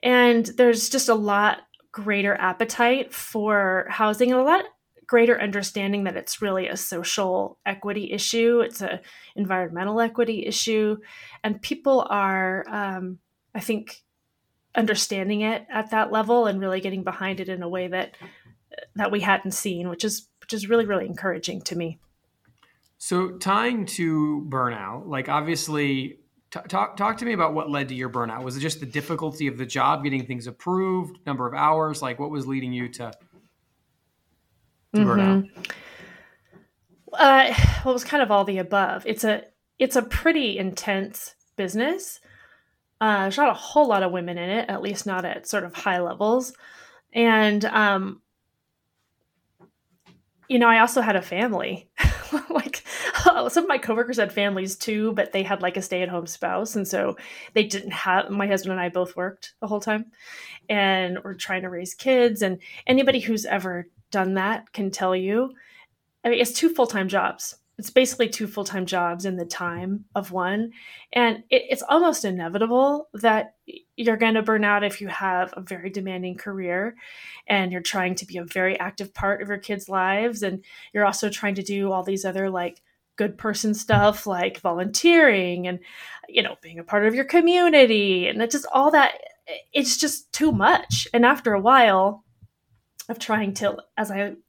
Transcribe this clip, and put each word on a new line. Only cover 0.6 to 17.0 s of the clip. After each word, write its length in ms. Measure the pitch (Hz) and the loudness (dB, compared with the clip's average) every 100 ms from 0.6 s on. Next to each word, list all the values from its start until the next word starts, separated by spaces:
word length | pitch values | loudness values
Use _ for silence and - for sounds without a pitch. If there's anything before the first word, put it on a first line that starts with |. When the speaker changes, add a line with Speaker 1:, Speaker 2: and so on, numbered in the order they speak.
| 247 226 - | 4 6 0
Speaker 1:
just 180 | 269 254 | 0 2
a 60 | |
lot 460 | 220 208 202 208 - _ _ _ | 2 2 2 2 0 _ _ _
greater 440 | - 202 202 202 | -10 -2 0 0
appetite 760 | 202 185 180 226 - 240 262 - | 0 0 0 -4 2 2 2 -2
for 720 | - - 226 208 208 196 185 - | -10 -8 -4 0 2 2 0 -2
housing 420 | - 214 214 247 | 0 0 2 2
and 100 | 254 | 4
a 40 | |
lot 200 | 269 359 392 _ _ _ - | 4 2 0 _ _ _ 2
greater 340 | 240 233 240 | 4 6 4
understanding 640 | 208 202 196 208 196 202 | 0 -4 -4 -4 -2 -2
that 120 | 196 190 | -2 -6
it's 240 | - - | -8 -6
really 280 | 202 190 185 | -2 -2 -4
a 80 | 196 | -6
social 800 | - 175 175 - 190 185 - - - | -6 -6 -6 -2 0 0 -4 -6 -8
equity 440 | 196 202 202 202 | -6 -6 -6 -6
issue. 480 | 202 - 233 233 240 | -6 -2 2 4 4
It's 200 | 233 - | 2 -2
a 200 | 190 185 - - - - | -8 -8 -12 -20 -18 -6
environmental 640 | 196 185 175 170 190 220 | -2 -2 -2 -4 -4 0
equity 460 | 233 226 233 220 - | -2 0 -2 -2 -4
issue. 500 | 208 - 220 214 214 - - - - | -4 0 0 0 -2 -8 -20 -20 -8
And 160 | 214 208 | -6 -6
people 460 | - - 277 262 - | -6 -4 2 2 2
are, 560 | 202 196 190 190 190 - | 0 0 0 -2 -4 -6
um, 500 | 208 202 185 185 180 _ _ _ | -6 -6 -6 -8 -12 _ _ _
I 60 | 214 | -10
think, 420 | 190 214 - - _ _ _ _ _ _ _ | -4 -6 -6 -20 _ _ _ _ _ _ _
understanding 680 | - 220 208 - 196 190 208 | -2 0 0 -2 -4 -2 -2
it 240 | 214 220 - | -2 -4 -6
at 200 | 226 220 | -6 -2
that 200 | 220 214 | -2 0
level 340 | 214 214 240 220 | 0 2 2 2
and 140 | 196 | 0
really 200 | 190 190 | -2 -4
getting 240 | 190 190 | -4 -6